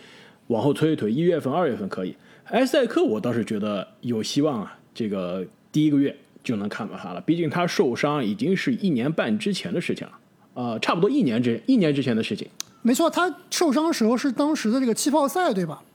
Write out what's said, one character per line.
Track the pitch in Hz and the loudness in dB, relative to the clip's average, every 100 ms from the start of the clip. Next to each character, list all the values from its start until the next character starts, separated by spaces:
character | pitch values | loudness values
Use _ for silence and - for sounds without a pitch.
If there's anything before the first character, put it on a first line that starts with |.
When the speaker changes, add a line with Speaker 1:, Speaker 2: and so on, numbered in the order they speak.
| - - - - - | -10 -20 -20 -14 -4
Speaker 1:
往 | 113 | 0
后 | 139 | 0
推 | 135 156 | 2 0
一 | 151 | 0
推， | 104 | -2
一 | 123 | 0
月 | 170 160 | 2 2
份、 | 123 | 0
二 | 156 165 | 0 0
月 | 107 | -2
份 | 95 | -6
可 | - 92 | -6 -6
以。 | - - - - | -8 -18 -20 -4
埃 | 214 262 | 0 2
塞 | 311 233 | 2 2
克 | 330 | 2
我 | 339 107 | 0 0
倒 | 123 | -2
是 | 117 101 | -2 -2
觉 | 107 | -2
得 | 104 101 - - | -2 -4 -6 -10
有 | 123 110 | -6 -4
希 | 104 143 | -2 0
望 | 151 120 | 0 0
啊， | 90 - _ - | -6 -12 _ -6
这 | 110 | -4
个 | 98 90 95 90 - _ | -4 -4 -6 -8 -14 _
第 | 151 156 | 0 4
一 | |
个 | 143 | 4
月 | 139 - _ - | 2 -2 _ -12
就 | - 110 | -6 -4
能 | 104 | -4
看 | - 104 | -6 -8
到 | 98 | -10
他 | 95 | -10
了， | 90 | -6
毕 | - 170 | -2 0
竟 | 160 | 0
他 | 175 175 | 0 0
受 | - 151 117 | 2 2 2
伤 | 147 147 | 0 0
已 | 107 | -2
经 | 104 160 190 | -2 0 0
是 | - | 0
一 | 117 196 | 0 0
年 | 131 135 | 0 0
半 | 165 156 107 | 0 0 0
之 | 208 | -2
前 | 185 175 | -4 -4
的 | 175 | -4
事 | - 98 | -4 -6
情 | - | -8
了， | - _ _ _ | -18 _ _ _
呃， | - 120 110 | -8 -6 -4
差 | - | -2
不 | 196 | 2
多 | 190 | 2
一 | 285 | 2
年 | 147 110 | 2 2
之， | 120 113 - | 0 0 2
一 | 262 | 4
年 | 160 | 4
之 | 139 | 2
前 | 127 113 | 2 0
的 | |
事 | 220 208 | 0 -4
情。 | - - - - | -8 -14 -18 -4
Speaker 2:
没 | 226 | 0
错， | 269 330 | 2 2
他 | 311 359 - - | 2 0 -2 -6
受 | - 339 | 0 2
伤 | 254 330 | 2 2
的 | |
时 | 302 | 2
候 | 220 247 | 2 2
是 | 285 | 0
当 | 226 294 311 | 0 0 0
时 | 220 | 0
的 | 262 | 0
这 | 254 | 0
个 | |
气 | 214 302 | 0 2
泡 | 302 277 | 2 2
赛， | 370 349 | 2 0
对 | 190 170 | 0 -2
吧？ | 143 - | -6 -16